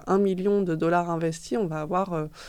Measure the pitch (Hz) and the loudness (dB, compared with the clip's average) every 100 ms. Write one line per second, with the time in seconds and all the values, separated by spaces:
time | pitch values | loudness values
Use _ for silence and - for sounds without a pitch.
0 | - 190 202 185 196 202 180 160 165 175 | 2 2 4 2 2 2 2 0 2 2
1 | 170 165 165 165 - 185 180 156 151 180 | 2 0 -2 -4 -4 -2 -2 -4 -2 -2
2 | 190 165 151 - | 0 -2 -6 -8